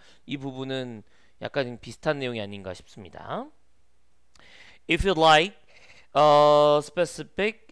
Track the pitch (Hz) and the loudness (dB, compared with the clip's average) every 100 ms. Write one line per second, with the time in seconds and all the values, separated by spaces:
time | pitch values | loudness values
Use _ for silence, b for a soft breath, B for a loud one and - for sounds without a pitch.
0 | b b - 143 135 131 135 131 127 110 | b b -14 -12 -12 -12 -10 -8 -10 -14
1 | - b b b 110 147 123 120 - - | -18 b b b -10 -6 -6 -8 -16 -10
2 | 156 143 127 117 101 101 95 90 - - | -6 -4 -6 -8 -10 -12 -14 -16 -18 -20
3 | 90 - 90 170 294 _ _ _ _ _ | -20 -18 -12 -12 -12 _ _ _ _ _
4 | _ _ _ _ B B B B - 165 | _ _ _ _ B B B B -4 -2
5 | 196 160 160 156 190 - _ B B B | 0 2 6 6 4 -6 _ B B B
6 | B 139 151 147 147 147 147 147 147 - | B 2 4 6 6 6 4 2 -2 -4
7 | 165 - 147 - 208 220 _ | -4 -6 -14 -6 -6 -6 _